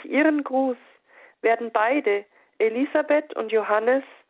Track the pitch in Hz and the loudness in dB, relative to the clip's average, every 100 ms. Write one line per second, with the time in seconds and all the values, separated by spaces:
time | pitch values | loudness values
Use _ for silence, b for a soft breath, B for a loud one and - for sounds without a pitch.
0 | - 262 320 302 277 262 269 247 - _ | -2 0 2 2 -2 -2 -2 -4 -12 _
1 | b b b _ 220 226 233 220 220 285 | b b b _ 0 0 0 0 0 0
2 | 214 202 202 b b - 220 226 285 302 | 0 -2 -4 b b -2 -2 0 -2 0
3 | 294 294 302 - 220 220 208 214 226 269 | 0 0 -2 -8 -2 -2 0 0 2 0
4 | 269 - | -2 -16